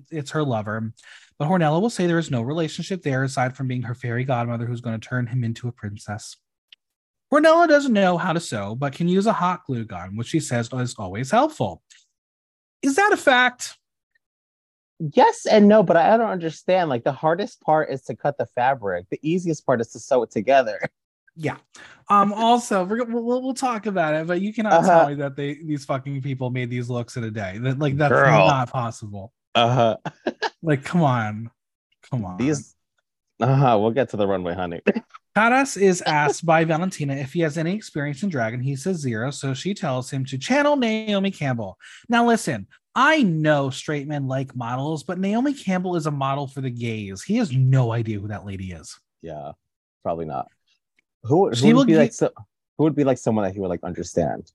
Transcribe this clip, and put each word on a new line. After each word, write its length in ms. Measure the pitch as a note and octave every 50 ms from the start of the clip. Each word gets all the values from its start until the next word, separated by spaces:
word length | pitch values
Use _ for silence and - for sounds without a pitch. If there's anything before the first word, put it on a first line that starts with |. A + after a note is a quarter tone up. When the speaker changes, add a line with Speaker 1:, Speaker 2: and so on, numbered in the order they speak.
| C3+ _
Speaker 1:
it's 220 | - D#3 C#3 -
her 120 | - D#3 D3+
lover. 480 | C#3 B2 G#2+ G#2 G#2+ G#2 A2 A2 A2 A2 - _ - - - - _ _ _
But 100 | C#3+ D3+
Hornella 320 | F#3+ F#3 E3 D3+ D3+ E3
will 120 | G3+ A#3+
say 160 | A#3 - F#3 F3
there 100 | E3+ E3
is 140 | E3 C#3+
no 100 | C#3 A#2+
relationship 600 | A2+ B2 D3+ E3+ E3 D3+ - - E3+ - G3 F3+ -
there 200 | D3 C3 C3 C3+
aside 320 | C3 C3+ - B2+ C3 B2+
from 120 | - C3+ B2+
being 160 | B2+ B2+ A#2+
her 100 | G#2+ B2
fairy 300 | - - A#2+ A#2 A#2+ B2+
godmother 400 | C3 C3 A#2+ A#2+ A#2+ A#2 A#2 A#2+
who's 160 | A#2 B2 A#2
gonna 160 | A#2+ A#2+ A2+ A2
turn 300 | - - - B2+ B2 A#2
him 160 | C3 B2+ A#2+
into 240 | A2+ A2+ - - A#2+
a 40 |
princess. 640 | A#2 - - G#2 G2+ G#2 - - G#2 - - - - _ _ _ _ _ _ _ - _ _ _ _ _ _ _ _ _ _ _
Hornella 360 | - D4 D4+ D#4+ D#4+ E4 F4 E4
doesn't 260 | D4 C#4+ C#4 C#4 A3+
know 240 | G3+ G3 F3+ F3+ E3+
how 160 | E3+ F#3 D#3+
to 60 | -
sew, 340 | - - - A2 G2+ G2+ A2
but 160 | A#2+ C#3+ C#3 C3+
can 140 | - E3+ F3
use 200 | F3+ F#3+ G3 A3+
a 60 | G3+
hot 280 | - E3+ F3+ F#3 - - -
glue 180 | C3+ A#2 A2+
gun, 320 | G#2+ G2+ F2 F2 F#2 G2 G#2+
which 100 | A#2 -
she 120 | - D#3+
says 280 | D3 - C3 A#2+ A#2 A#2 -
is 220 | B2+ B2+ B2 - -
always 320 | G#2 F2+ F#2 G#2 C3+ C3+
helpful. 520 | G3+ A3+ C#4+ D#4 D#4 - - G2 E2+ - _ _ _ _ _ _ _ _ _ _ _ _ _ _ _ _ _ _ _ _
Is 140 | - C#4 C4+
that 180 | G4 G4 G#4+ G4+
a 40 | -
fact? 600 | - D4 B3+ B3 B3+ B3 B3 _ - - - _ _ _ _ _ _ _ _ _ _ _ _ _ _ _ _ _ _ _ _ _ _ _ _ _ E3 D3 -
Speaker 2:
Yes 320 | A#3+ C4 A4+ A4 - -
and 220 | - - A3 G#3 G3+
no, 160 | G#3 A3 G3+
but 120 | E3+ E3+
I 220 | E3 E3 F3+ G#3+ A#3
don't 120 | A#3 G#3
understand. 580 | F#3+ F#3 E3 D#3+ D3 - - - F3+ F#3 F3 D#3
Like, 140 | C3+ A#2+ -
the 80 | D#3
hardest 500 | C3+ - - D#3 E3 F3+ G#3 - - _
part 280 | _ - D#3 D#3 D#3 -
is 100 | C3+ C3 -
to 120 | - C3+
cut 220 | - _ D3 C#3+ -
the 100 | A#2+ -
fabric. 580 | _ - A#2+ C3 C#3 B2 G#2+ G2 F#2 F2 F2+ -
The 80 | - -
easiest 440 | - D3+ E3 F#3 F3 E3+ D#3+ - -
part 140 | - C3+ A2+
is 100 | A#2 -
to 80 | - A#2
sew 240 | - - C3+ B2+ A2+
it 80 | -
together. 480 | - A#2+ G2 G#2 C3+ C#3 B2+ A2 G#2 F2+ -
<laughs> 40 | - - _ _ _ _ _ _ _ _ D#3+
Speaker 1:
Yeah. 180 | D#3 C#3 - - _ _ _ - - - - _ _ -
Um, 240 | G3+ G3+ G3+ G#3 G#3
also, 500 | G3+ A3+ A3+ A#3+ B3 A#3 - G#3+ G3 F3+
we're, 200 | F3+ G#3+ A3+ B3+
we'll, 180 | A#3 A3+ A#3+ A3+
we'll, 200 | A#3 B3 B3+ B3+
we'll 100 | C4 C4
talk 320 | B3 C#4 B3+ A#3 A3 G3
about 300 | A3 G3 F#3 E3 D#3 D3+
it, 100 | D#3 D#3+
but 160 | E3 F3+ F3
you 100 | F#3+ G#3
cannot 220 | G#3+ - A3 G#3+ F#3+
Speaker 2:
Uh-huh. 140 | E3 E3 F#3+
Speaker 1:
tell 200 | F3 E3 D#3+ C#3+
me 40 | C#3+ C#3+
that 180 | C#3+ C#3 C#3
they, 180 | D3 C#3+ C#3+ D3 C#3+ E3
these 220 | D#3 D3+ C#3+ C3+
fucking 380 | - D3+ C3 C3 C#3 C#3 C#3 B2+
people 260 | C#3+ C3+ B2+ C3 B2
made 220 | B2 B2+ B2 A#2+
these 180 | B2 B2 B2 A#2+
looks 260 | B2+ A#2+ A#2 - -
in 80 | B2+ A#2
a 40 | A2
day. 300 | G#2+ A2 G#2 F#2 F#2 G#2+
That, 180 | A#2+ C3 C3+ C3
like, 180 | D#3 D3 C3+
that's 160 | C#3 D3+ C#3+
Speaker 2:
Girl. 360 | A#2+ C3+ C#3 C3+ A#2+ G#2+ F#2+ F#2+
Speaker 1:
not 240 | - C3 B2+ B2
possible. 600 | - C3+ A#2+ A2+ A2 - - G#2 G2+ G2+ F#2+ - _ _ _ _ _
Speaker 2:
Uh-huh. 440 | A#2 A#2+ A#2 B2 C3 A#2 A2+ G#2 - - - - _ _
<laughs> 60 | - - - - A#4 - _ -
Speaker 1:
Like, 200 | D#3+ D3 C3+ C#3
come 200 | - - F3 E3
on. 480 | C#3 B2+ B2 A2 G#2+ G#2+ G#2+ A2+ A#2 - _ _ _ _ _ _ _ _ _ _ -
Come 160 | - B2 G#2
on. 120 | F2+ F#2 F#2
Speaker 2:
These, 360 | A#2 C#3+ D#3 C#3 - - _ _ _ _ _ _ _ _ _ _ _ _ _ _
uh-huh. 380 | A2+ B2+ C3+ C3+ C#3+ B2+ A#2 G#2
We'll 120 | G#2 A2+
get 180 | A#2 C3+ B2 -
to 80 | - G2+
the 80 | G#2 G2
runway, 280 | G2 F#2 F2+ F2 F2
honey. 260 | F#2 F2+ F2 E2+ E2+ - - - A3+ - _
<laughs> 300 | _ - _ _ _ G3+
Speaker 1:
Caras 420 | G#3+ A#3 B3 C4 C#4 C4+ - F3+
is 220 | G3 F#3+ F#3 F3 - -
asked 360 | D#3 D3 D3 D3 - - -
by 200 | D#3+ D#3+ E3 E3
Valentina 500 | D#3+ E3 D#3 F3 F#3+ F#3 - D3+ C#3 C3+
if 200 | C#3 C#3+ C3 -
he 80 | F3
has 140 | E3 D#3 C#3 E3+
any 160 | D#3 E3 F#3
experience 480 | G#3+ G#3+ - - D#3 C#3+ D3 D3 - -
in 60 | G3+
drag, 260 | E3 C3+ A#2 A2 A2+
and 80 | B2 B2
he 120 | C#3 C#3
says 220 | C3 - F#3+ F#3+ E3
zero, 320 | C#3+ C3 A#2 G#2+ A#2 C#3
so 240 | C#3+ - - C3+ C3
she 220 | C3 - F3 G3+
tells 340 | - - D#3 C3 B2+ C3 -
him 160 | - C#3 C3
to 140 | C3 C#3 C3
channel 360 | C3+ - B3 C#4+ D4 D4 D4
Naomi 540 | C#4+ B3 A3+ A3 A3 A3 G#3+ G#3 G3 F#3+ G3
Campbell. 480 | F#3+ - D#3 C#3 B2+ A#2 A2 F#2+ F2+ _ - - - - _ _
Now, 160 | A#3 A#3 A#3+
listen, 400 | A#3 A#3 A3 - - C#3 G#2+ G2 - _ _ _ _ _
I 260 | A3+ B3+ C#4+ D#4+ D#4+
know 480 | C4 F#3+ D#3+ D#3 D3+ D3+ D3+ C#3+ C#3 C3+
straight 380 | C3 - - - D#3 D3 C#3 D3
men 200 | D3+ C#3+ C#3 C3
like 280 | C3 C3+ C3+ C3+ -
models, 480 | B2+ A#2+ A#2 B2 B2+ C3+ D3 D#3+ D3+ -
but 160 | - F#3 F3+
Naomi 340 | F#3+ G3 G#3 A#3 B3+ D4 C#4
Campbell 440 | - - F#3+ F#3 F3+ F3+ F#3 F3 E3+
is 100 | D3 D#3
a 40 |
model 360 | D3 C#3+ C#3 C3+ C#3 C#3+ C#3+ C3+
for 140 | - C#3
the 100 | C3+ C3
gays. 500 | A#2+ A#2+ A#2 A#2 A2+ A2 G#2 G2 G2 G2
He 140 | - - G3+ A#3+
has 140 | B3 D#3+ B2
no 380 | C3 C3 C3 C3 C3+ B2+ A#2
idea 280 | A2+ A#2 A2+ A2 A2 G2+
who 100 | F#2+ G#2
that 140 | G#2 G2 F#2
lady 280 | G2+ G2 F#2 F#2+ F#2
is. 280 | F2+ D#2+ - - - - _ _ _ _
Speaker 2:
Yeah, 300 | - E2 D#2 D2+ C#2+ D2 D2 _ _ _ _ _ _ _ _ _
probably 240 | _ G2 E2+ E2 E2
not. 220 | D#2 C#2+ C2 A#1+ - _ _ _ _ _ _ _ _ _ _ _ _ _ _ _
Who, 260 | A2+ C3+ E3+ G3 -
who 60 | -
Speaker 1:
She 100 | A#2+ B2+ -
Speaker 2:
would 80 | A#3
Speaker 1:
will 100 | B3+ C#4
Speaker 2:
be, 80 | A#3+ D#3+
Speaker 1:
gi- 40 | D#3+
Speaker 2:
like, 160 | D3 B2 -
so, 160 | - E3 - - - G#2+ _ _ _ _ _ _ _
who 80 | C#3+
would 100 | D#3+ C#3+
be, 80 | C#3+ C#3+
like, 140 | C3+ C3 A#2+
someone 260 | - B2+ A2+ A2 G#2
that 100 | F#2+ F#2
he 60 | G#2
would, 80 | G2 F#2
like, 160 | F2 F2 -
understand? 680 | F2+ F2+ - F2 - - G2 E2 C#2 G#1+ - - - _